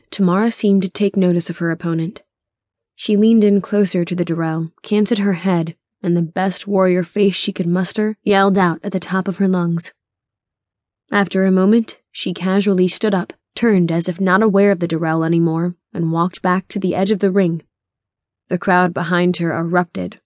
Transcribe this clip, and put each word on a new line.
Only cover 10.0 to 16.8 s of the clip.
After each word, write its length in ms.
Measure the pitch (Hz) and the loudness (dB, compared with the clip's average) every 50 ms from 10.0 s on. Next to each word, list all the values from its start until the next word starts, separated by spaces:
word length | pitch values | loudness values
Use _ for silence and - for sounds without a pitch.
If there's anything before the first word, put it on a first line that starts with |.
| _ _ _ _ _ _ _ _ _ _ _ _ _ _ _ _ _ _ _ _ _ _ | _ _ _ _ _ _ _ _ _ _ _ _ _ _ _ _ _ _ _ _ _ _
After 340 | - 208 196 175 - 190 190 | -2 -2 -2 0 0 0 2
a 60 | 190 | 2
moment, 460 | 185 190 185 196 220 240 220 - - _ _ _ | 2 4 4 4 4 2 0 -2 -8 _ _ _
she 220 | - - - 190 175 | -16 -10 -8 -8 -6
casually 540 | - 175 185 190 202 190 208 190 180 185 | -4 -4 0 0 0 2 2 2 2 2
stood 260 | 180 - - - 220 196 | 0 0 -2 -2 0 0
up, 200 | 180 190 - - _ _ _ _ | 0 -2 -6 -12 _ _ _ _
turned 360 | - 233 233 208 185 175 165 | 0 2 4 4 4 2 2
as 180 | 165 170 165 180 | 0 -2 -2 -2
if 100 | 170 175 | -4 -2
not 220 | 196 185 180 196 | 0 2 4 4
aware 300 | 220 220 185 196 202 202 | 4 4 4 4 4 4
of 80 | 196 175 | 2 0
the 80 | 175 | -2
Durrell 360 | 170 165 160 165 160 160 160 160 | -2 -2 -2 -2 0 0 0 0
anymore, 520 | 165 170 170 170 165 160 165 170 180 175 - _ _ - | 2 2 2 2 2 0 0 -2 -4 -6 -8 _ _ -8
and 180 | - 170 160 | -4 -4 -2
walked 300 | 165 165 170 180 - - | 0 0 -2 -2 -4 -4
back 260 | - 185 180 190 - - | -2 -2 -2 -2 -4 -6
to 100 | - | -6
the 140 | 202 | -4